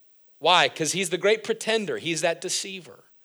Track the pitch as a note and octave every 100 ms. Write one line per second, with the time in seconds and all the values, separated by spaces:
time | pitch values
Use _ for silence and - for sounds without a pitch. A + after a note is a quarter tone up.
0 | _ _ _ _ D3+ F3 C#3+ - D#3 F3+
1 | F#3 E3+ F3+ G#3+ G#3+ A3 - A3+ F#3+ A#2+
2 | F#3 D#3+ E3+ D#3+ F#3 - G3 F#3+ D#3+ -
3 | _ _